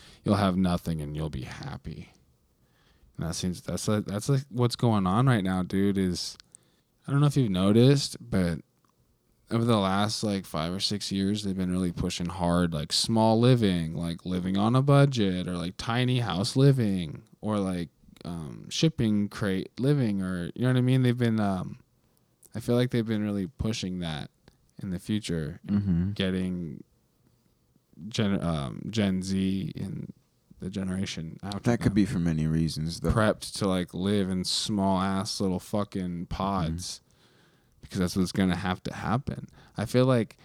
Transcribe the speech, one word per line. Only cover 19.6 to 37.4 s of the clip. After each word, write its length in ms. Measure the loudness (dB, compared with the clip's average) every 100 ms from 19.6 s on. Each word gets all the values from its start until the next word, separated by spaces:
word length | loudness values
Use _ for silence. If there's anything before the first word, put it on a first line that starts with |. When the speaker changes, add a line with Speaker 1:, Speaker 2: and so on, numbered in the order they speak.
| -4 -2
Speaker 1:
living, 460 | 2 2 2 0
or, 280 | -2 -4 -6
you 80 | -2
know 60 | 0
what 80 | 2
I 60 |
mean? 200 | 4 4
They've 160 | 4 2
been, 220 | 0 2
um, 400 | 0 -2 -6 -12 _ _ _ _ _ _ -12
I 60 | -8
feel 160 | 0 2
like 140 | 2
they've 140 | 0
been 200 | 0 -2
really 240 | 0 -2 -4
pushing 500 | -4 -4 -2 -4 -4
that 320 | -6 -6 -10 _ -20 _ _ -12
in 100 | -8
the 100 | -6
future, 580 | -4 -4 -2 -4 -4 -8 -2
and 160 | 0
Speaker 2:
Mm-hmm. 280 | 2 2 0
Speaker 1:
getting 720 | 0 -2 0 -2 -4 -8 -12 -18 _ _ _ _ _ _ _ _ _ _ -16 -8
Gen, 320 | -2 0 0
um, 400 | 0 -2 -4 -8 -4
Gen 320 | 0 2 0
Z 500 | -2 0 0 -2 -6 -8
and 360 | -8 -8 -12 -16 _ _ _ -12
the 100 | -8
generation 680 | -6 -4 -4 -4 -6 -10 -10
after 160 | -10 -4 0
Speaker 2:
That 80 | 2
could 120 | 2
Speaker 1:
them 40 |
Speaker 2:
be 120 | 4 2
for 120 | 2
many 260 | 2 2 2
reasons, 540 | 2 0 -2 -6 -2
though. 100 | 0
Speaker 1:
prepped 420 | 2 2 0 -6 -2
to, 80 | 0
like, 260 | 0 -2
live 360 | -2 0 2 2
in 140 | 0
small-ass 960 | -2 -2 -2 0 2 2 0 -2 -4 -2
little 180 | -2 -2
fucking 420 | -2 -4 -2 -4
Speaker 2:
Mm-hmm. 220 | -6 -6
Speaker 1:
pods, 760 | -8 -4 -2 0 -2 -4 -8 -12 _ _ _ _